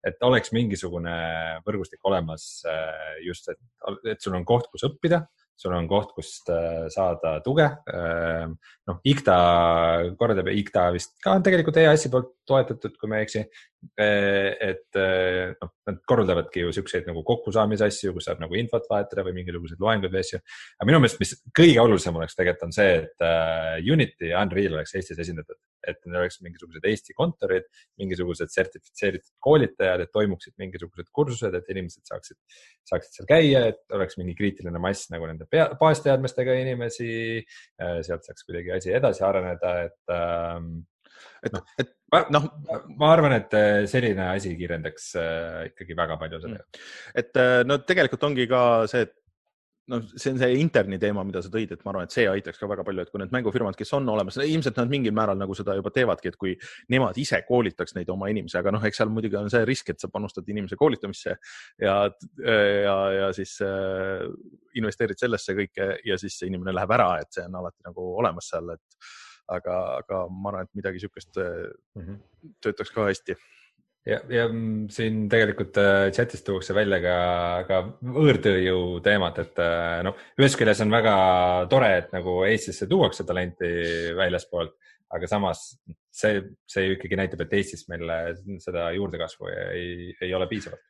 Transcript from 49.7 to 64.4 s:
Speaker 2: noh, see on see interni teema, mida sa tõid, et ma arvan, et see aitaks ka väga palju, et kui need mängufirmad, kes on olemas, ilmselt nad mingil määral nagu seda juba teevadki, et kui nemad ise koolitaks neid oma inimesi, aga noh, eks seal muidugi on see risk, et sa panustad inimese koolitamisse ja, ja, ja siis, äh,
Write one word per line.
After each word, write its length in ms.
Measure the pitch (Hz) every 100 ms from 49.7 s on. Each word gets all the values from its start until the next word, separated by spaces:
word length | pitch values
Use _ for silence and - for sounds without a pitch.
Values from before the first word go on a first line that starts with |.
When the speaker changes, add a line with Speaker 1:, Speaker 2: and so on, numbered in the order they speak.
| _ -
Speaker 2:
noh, 120 | 120 107
see 240 | 135 139
on 60 | 131
see 160 | 127 131
interni 400 | 160 117 98 95
teema, 240 | 104 101
mida 200 | 98 92
sa 80 | 87
tõid, 220 | 110 107 87
et 80 |
ma 80 | 98
arvan, 160 | 95 87
et 80 | -
see 100 | 107
aitaks 320 | 98 82 -
ka 120 | 104
väga 160 | 98 95
palju, 180 | 95 85
et 60 |
kui 80 | 98
need 140 | 95 127
mängufirmad, 420 | 113 120 104 -
kes 160 | 104
on 160 | 139 131
olemas, 300 | 107 95 131
ilmselt 380 | 147 160 131 120
nad 80 | 120
mingil 240 | 139 117
määral 240 | 107 107 95
nagu 160 | 95
seda 220 | 95 101 98
juba 160 | 95
teevadki, 380 | 131 120 87 92
et 80 | -
kui 140 | 95 90 - - -
nemad 280 | 131 117 95
ise 220 | 135 87 -
koolitaks 480 | 123 107 - 90
neid 160 | 92 90
oma 200 | 95 98
inimesi, 260 | 107 - 92
aga 160 | 95
noh, 120 | 104 107
eks 120 | -
seal 100 | 107
muidugi 240 | 110 110 101
on 120 | 104
see 100 | 120 110
risk, 280 | 131 -
et 80 | 85
sa 80 | 98
panustad 380 | 101 104 - 90
inimese 280 | 104 95 98
koolitamisse 560 | 156 120 101 - - - - - - _ 101
ja, 120 | 98 101 - - -
ja, 600 | 123 110 101 101 101 98 98
ja 200 | 98 98
siis, 260 | 95 95 -
äh, 640 | 98 95 95 95 95 92 87 -